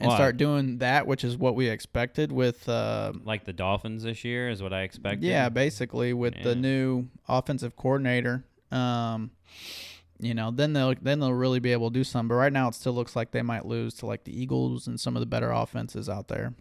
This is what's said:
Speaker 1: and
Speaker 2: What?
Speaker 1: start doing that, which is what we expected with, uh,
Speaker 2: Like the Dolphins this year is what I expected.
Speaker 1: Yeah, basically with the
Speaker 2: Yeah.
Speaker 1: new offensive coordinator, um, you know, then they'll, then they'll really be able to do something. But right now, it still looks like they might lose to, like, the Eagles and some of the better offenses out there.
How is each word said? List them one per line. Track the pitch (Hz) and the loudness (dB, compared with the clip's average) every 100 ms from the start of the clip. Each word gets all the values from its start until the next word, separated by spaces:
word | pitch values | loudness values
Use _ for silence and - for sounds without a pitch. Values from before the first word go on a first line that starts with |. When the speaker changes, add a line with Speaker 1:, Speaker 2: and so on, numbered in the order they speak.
Speaker 1:
and | 120 | 2
Speaker 2:
What? | |
Speaker 1:
start | 113 135 123 | 6 4 4
doing | 147 143 135 123 | 2 4 0 0
that, | 123 143 - | 2 2 2
which | 135 | 0
is | 123 123 | -2 2
what | 127 117 | 2 2
we | 123 | 0
expected | 110 - 123 123 - 151 | 0 -4 -2 -2 0 0
with, | 131 123 - - | 2 2 0 -2
uh, | 117 110 107 104 101 | -2 0 -2 -4 -6
Speaker 2:
Like | 107 107 | -6 -6
the | - | -6
Dolphins | 87 95 101 113 110 | -2 0 0 -2 -6
this | 113 110 | -6 -6
year | 120 123 123 | -4 -4 -2
is | 104 | -4
what | 95 | -4
I | 95 | -4
expected. | 95 - 98 104 | -4 -6 -4 -2
Speaker 1:
Yeah, | 120 127 123 | 2 2 2
basically | 120 143 - 123 120 123 | 2 0 0 -4 0 0
with | 120 120 - | 0 -2 0
the | 120 | 0
Speaker 2:
Yeah. | 123 | 2
Speaker 1:
new | 131 135 131 127 123 - - | 2 2 2 0 -4 -10 0
offensive | 127 - 131 120 - | 0 0 -4 -4 -2
coordinator, | 131 139 131 123 123 127 - _ - | 0 2 2 2 2 -2 -6 _ -4
um, | 127 123 120 117 113 110 _ _ - - - - - _ - | 0 0 0 -2 -4 -6 _ _ -18 -14 -14 -16 -20 _ -8
you | 117 | -4
know, | 113 110 | -2 -2
then | 120 151 | 2 2
they'll, | 143 131 131 | 4 2 2
then | 135 147 | 0 2
they'll | 135 | 2
really | 123 127 127 | 2 2 2
be | 123 | 2
able | 120 113 | 2 2
to | |
do | 123 | 0
something. | 131 120 113 | 0 0 2
But | 120 | 4
right | 139 | 4
now, | 139 123 | 4 0
it | |
still | - 135 | 0 -2
looks | 123 117 120 | -2 -2 -4
like | 117 | -2
they | 131 | -2
might | 120 113 - | -2 -4 -4
lose | 117 113 | -4 -4
to, | - 110 | -6 -8
like, | 113 | -8
the | - - | -8 -8
Eagles | 127 131 127 123 120 | -2 0 0 -2 -6
and | 117 | -4
some | 123 120 | -2 -2
of | |
the | 117 | -2
better | 117 117 | 0 0
offenses | 113 113 117 113 - - | 0 -2 -4 -6 -8 -6
out | 101 - | -6 -4
there. | - 120 120 | -6 -6 -8